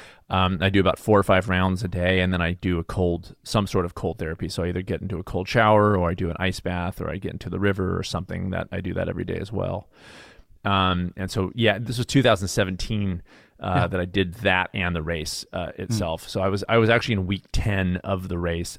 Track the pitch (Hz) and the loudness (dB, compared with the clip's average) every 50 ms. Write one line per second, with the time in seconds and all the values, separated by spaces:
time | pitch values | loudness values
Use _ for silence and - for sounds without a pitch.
0 | - - - - _ - 92 95 92 90 95 85 92 98 95 98 92 92 - - | -20 -20 -20 -20 _ -2 0 2 2 2 2 2 2 4 4 4 4 4 2 0
1 | - - 107 101 98 - 101 92 92 - 92 92 92 95 92 92 110 90 90 92 | 2 4 6 6 6 6 4 4 4 2 2 2 2 2 0 0 -2 -4 -2 0
2 | 87 90 92 92 92 92 92 87 85 82 87 87 - 92 90 85 85 - - - | 2 2 4 4 4 2 2 2 0 0 -2 -2 0 0 0 0 -2 -2 -2 0
3 | 92 87 85 85 90 - - - - - - 110 101 92 - 101 87 85 - - | 2 2 0 -2 -4 -10 -20 -18 -8 -2 0 0 0 0 0 0 0 -2 -4 -6
4 | - 92 82 - 85 80 82 - - 80 - - 87 87 90 92 95 101 113 117 | -6 -4 -4 -4 -6 -6 -6 -6 -6 -6 -4 -2 -2 -2 -2 -4 -4 -4 -4 -4
5 | - 95 98 - 92 - - 87 95 - - 123 110 107 107 107 104 104 104 92 | -4 -6 -6 -6 -6 -6 -4 -6 -4 0 2 2 4 6 6 6 6 6 4 4
6 | 87 85 87 87 92 82 82 - 92 95 92 - - 90 90 87 87 90 - - | 2 2 0 0 -2 -4 -2 -2 -2 -2 -2 -2 -4 -4 -4 -4 -4 -6 -6 -6
7 | 82 78 73 98 98 - - - - - 87 92 98 101 95 95 95 90 90 87 | -6 -6 -6 -6 -8 -8 -10 -10 -10 -8 -4 0 0 0 2 0 0 -2 -2 -2
8 | 90 - - 87 87 - 90 87 92 92 90 87 85 - - 90 92 92 87 90 | -4 -4 -6 -6 -6 -6 -8 -6 -6 -4 -4 -6 -6 -6 -8 -8 -6 -6 -4 -4
9 | 90 87 87 87 90 90 90 85 87 98 - 95 92 92 92 95 - _ _ _ | -4 -4 -4 -6 -6 -6 -6 -6 -8 -6 -6 -4 -4 -4 -6 -6 -10 _ _ _
10 | - - - - - - - - - _ - - - 104 98 95 95 92 90 90 | -20 -20 -20 -20 -20 -20 -20 -20 -20 _ -14 -8 -4 0 2 2 2 2 2 0
11 | 90 87 - - 95 95 - - 95 - - 120 113 107 101 98 120 107 120 117 | -2 -4 -6 -6 -8 -6 -2 -2 -2 -2 0 2 2 2 2 2 -2 -4 -4 -4
12 | 120 - - 139 123 123 110 90 98 92 - - 101 92 95 90 - - 113 107 | -2 2 4 4 6 6 4 4 2 -2 0 0 0 0 -2 -4 -4 -4 -2 -2
13 | 101 98 90 87 - - - - - _ _ - - 95 92 90 87 87 92 92 | -2 -2 -2 -4 -8 -12 -20 -20 -20 _ _ -8 -4 0 2 2 2 2 0 -2
14 | 90 90 87 98 95 90 82 - - 98 92 92 90 90 - 101 92 87 85 82 | -2 0 0 0 0 0 0 0 2 4 4 4 2 0 -2 -2 -2 0 -2 -2
15 | 78 80 85 82 76 - - - - - - 92 87 73 - - 98 92 113 107 | -2 -2 -4 -4 -4 -6 -8 -10 -10 -8 -8 -8 -6 -6 -8 -8 -6 -4 -2 -2
16 | 98 82 82 82 - - - 107 95 98 95 101 95 - 113 117 113 110 117 120 | -2 -2 -4 -6 -6 -6 -4 -2 0 0 0 -2 0 2 2 4 6 6 4 2
17 | - - 117 98 92 90 101 95 - _ - - - 107 101 98 95 90 90 92 | 2 0 0 0 0 -2 -4 -4 -4 _ 0 0 2 2 2 2 2 0 0 -2
18 | - - 98 92 92 87 90 87 85 85 85 85 87 - - | -2 -4 -4 -4 -4 -4 -4 -2 -2 -2 -2 -2 -4 -6 -4